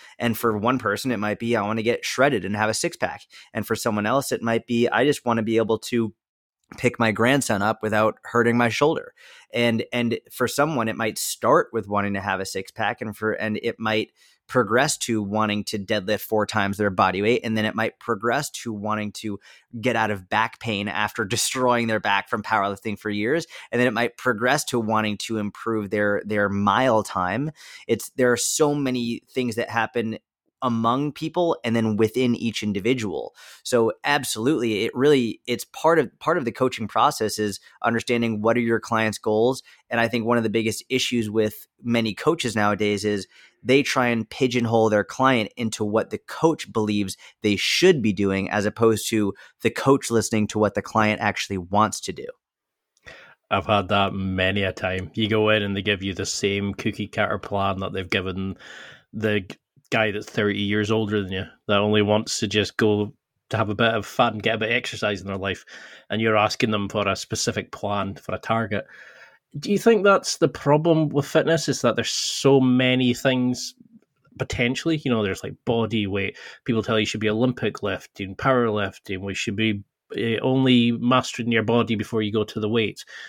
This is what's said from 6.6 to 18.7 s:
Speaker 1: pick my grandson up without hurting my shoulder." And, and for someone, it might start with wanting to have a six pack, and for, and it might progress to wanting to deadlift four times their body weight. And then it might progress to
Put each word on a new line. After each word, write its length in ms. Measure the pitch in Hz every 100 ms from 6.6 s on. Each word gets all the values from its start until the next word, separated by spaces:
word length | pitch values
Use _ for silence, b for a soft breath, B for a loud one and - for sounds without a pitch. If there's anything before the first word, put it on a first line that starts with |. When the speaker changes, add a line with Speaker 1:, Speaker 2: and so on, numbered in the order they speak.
| _ -
Speaker 1:
pick 220 | 127 120
my 140 | 113
grandson 480 | 104 117 139 - 104
up 200 | 101 113
without 360 | 110 107 110 -
hurting 340 | - 120 117 120
my 100 | 120
shoulder." 460 | 113 147 165 - B B B B
And, 320 | 120 120 113 -
and 260 | 120 120 107 -
for 160 | - 123
someone, 400 | - 151 143 110
it 80 | 104
might 200 | 110 107
start 520 | - - 117 160 -
with 160 | 113 98
wanting 280 | 101 101 101
to 60 |
have 200 | 98 95
a 40 | 95
six 260 | 95 95
pack, 280 | - 107 120
and 160 | 110 104
for, 160 | 107
and 260 | - 107 107
it 160 | 117 -
might 320 | 110 110 - b b b -
progress 520 | 131 104 117 147 -
to 260 | - 110
wanting 400 | 101 107 107 104
to 160 | 95 110
deadlift 400 | 95 107 92 104
four 260 | - 107 101
times 320 | 110 98 98
their 120 | 104
body 320 | 92 95 92
weight. 180 | 104 123 113
And 120 | 110
then 60 |
it 120 | 107 107
might 220 | 110 -
progress 520 | - 107 117 131 147
to 240 | - 120